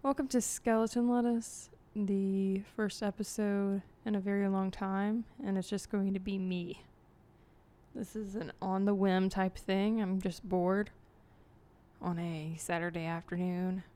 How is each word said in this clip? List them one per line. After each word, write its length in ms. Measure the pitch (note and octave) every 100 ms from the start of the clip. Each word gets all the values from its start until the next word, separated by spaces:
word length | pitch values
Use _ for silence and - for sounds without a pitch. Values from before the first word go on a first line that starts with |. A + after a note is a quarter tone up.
Welcome 280 | C#4 C#4 C4+
to 100 | B3
Skeleton 680 | - - - A3 A3 A#3+ A#3+
Lettuce, 600 | A#3+ A#3+ A#3 A3 - - - -
the 680 | G#3 G3 G3 G3 G3 G3 G3 G3+
first 300 | - G#3 -
episode 760 | G3+ G3 G#3 - G#3 G3+ G3+ G3 - - A3
in 100 | G#3
a 60 |
very 260 | F#3+ G3+ G3
long 240 | F#3+ F#3+
time, 540 | - G3 F#3+ G#3 A3+ A3+ - G3
and 120 | F#3+
it's 100 | F#3
just 240 | G3+ -
going 220 | G#3 G3
to 80 | G3
be 180 | F#3+ G3
me. 460 | F#3 F3+ F3 - - - - - - - - - - - -
This 220 | - F#3+ A3
is 200 | G3+ G3+
an 180 | - -
on-the-whim 680 | F#3+ F#3+ G3 G3+ G3 F#3 F#3+
type 300 | G3 F#3+ -
thing. 440 | - F#3+ G3+ A3+
I'm 200 | F#3+ F#3+
just 260 | F#3 E3+ F3+
bored 420 | F3+ F3 G3 G#3 - - - - - - - - - - -
on 160 | - E3+
a 380 | E3+ D#3+ D#3 D#3+
Saturday 480 | - E3+ F3 E3 E3
afternoon 800 | E3 - F3 F3+ F3+ F#3 F#3 -